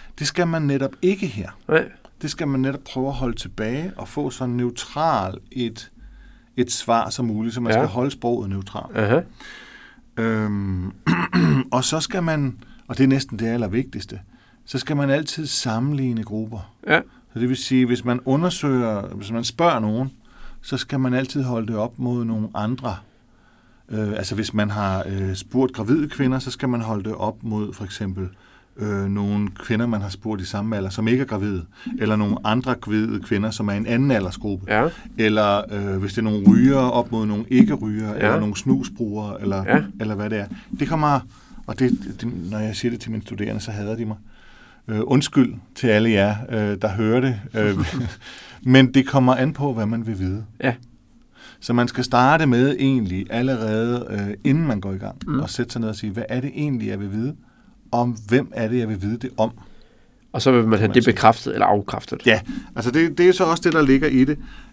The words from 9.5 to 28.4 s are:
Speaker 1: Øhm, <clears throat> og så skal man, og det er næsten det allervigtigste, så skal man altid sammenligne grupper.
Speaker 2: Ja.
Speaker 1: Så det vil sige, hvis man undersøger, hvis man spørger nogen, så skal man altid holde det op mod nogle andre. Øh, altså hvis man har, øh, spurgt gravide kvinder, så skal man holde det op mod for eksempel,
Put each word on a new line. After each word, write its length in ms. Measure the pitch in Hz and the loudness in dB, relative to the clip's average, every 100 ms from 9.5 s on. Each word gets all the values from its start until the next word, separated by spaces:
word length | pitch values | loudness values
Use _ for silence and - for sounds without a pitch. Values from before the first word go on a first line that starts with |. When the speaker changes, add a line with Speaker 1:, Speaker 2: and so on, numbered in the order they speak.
| - - - - - - - | -20 -20 -20 -20 -20 -12 -2
Speaker 1:
Øhm, 760 | 113 110 107 101 98 92 92 - - 170 170 | 0 0 0 -2 -2 -4 -4 -6 -2 -2 0
<clears throat> 460 | 180 165 139 127 123 | 2 4 2 2 -2
og 80 | |
så 160 | 131 160 | 0 -2
skal 220 | - 190 | -2 -2
man, 360 | 170 156 139 127 - - - | 0 0 -2 -4 -14 -16 -6
og 100 | 127 | 2
det 60 | |
er 40 | 135 | 4
næsten 300 | 135 - 107 | 4 0 -4
det 80 | 113 | -2
allervigtigste, 720 | 120 104 110 131 107 - 95 - - _ _ | -2 -2 -2 -4 -8 -12 -14 -18 -20 _ _
så 140 | - 135 | -8 -6
skal 180 | - 147 | -2 0
man 140 | 139 | 2
altid 360 | 143 147 - 151 | 0 -2 -6 -6
sammenligne 760 | - 123 110 135 143 127 113 | -4 -2 -2 -2 0 -2 -2
grupper. 480 | 101 107 110 113 - _ - | -4 -6 -6 -10 -14 _ 0
Speaker 2:
Ja. 140 | 160 - - _ | 0 0 -14 _
Speaker 1:
Så 60 | 110 | -2
det 100 | 123 | -2
vil 80 | 127 | -2
sige, 300 | - 131 123 | 0 2 4
hvis 180 | 120 | 2
man 160 | 117 123 | 0 -2
undersøger, 800 | 135 139 175 175 147 127 117 104 | 0 0 0 0 0 2 0 -2
hvis 300 | 98 92 101 | -6 -10 -8
man 120 | 117 | -6
spørger 340 | 117 - 170 131 | -4 2 2 2
nogen, 300 | 107 110 131 - - - - - | 0 0 -4 -8 -20 -18 -16 -16
så 140 | - 135 | -6 -6
skal 240 | - 139 | -4 -2
man 140 | 131 | 0
altid 280 | 127 131 147 | 0 -2 -2
holde 240 | 127 117 110 | -2 -2 -2
det 100 | 110 | -2
op 220 | 117 - | -4 -4
mod 260 | 123 120 | -2 -2
nogle 240 | 113 110 110 | -2 -2 -4
andre. 420 | - 107 127 127 87 - _ _ _ _ _ _ _ - | -4 -4 -4 -6 -8 -12 _ _ _ _ _ _ _ -8
Øh, 200 | 110 104 | -4 -2
altså 220 | 104 95 | -4 -4
hvis 200 | 104 110 | -4 -2
man 160 | 107 104 | -2 -2
har, 340 | 104 98 95 92 | 0 0 -2 -2
øh, 280 | 98 95 | -4 -4
spurgt 380 | 92 - 127 131 | -6 -4 0 0
gravide 360 | - 107 156 143 | 0 0 0 0
kvinder, 300 | - 131 131 | 0 0 0
så 120 | 127 | -4
skal 180 | - 131 | -4 -2
man 120 | 120 | -2
holde 240 | 110 107 | -2 -4
det 100 | 98 | -4
op 280 | 104 101 110 | -4 -4 -4
mod 300 | 117 107 104 | -4 -4 -4
for 120 | - | -8
eksempel, 440 | 95 - 98 95 92 - | -10 -6 -6 -4 -8 -10